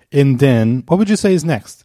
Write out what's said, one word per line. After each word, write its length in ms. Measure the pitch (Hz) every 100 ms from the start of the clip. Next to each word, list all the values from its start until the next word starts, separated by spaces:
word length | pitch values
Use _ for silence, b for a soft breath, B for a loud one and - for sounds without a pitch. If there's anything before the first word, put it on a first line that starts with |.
| _
And 280 | 143 139 123
then 440 | 139 117 113 123 -
what 100 | 175
would 100 | 208
you 80 | 214
say 160 | 202
is 100 | 185
next? 400 | 160 117 - -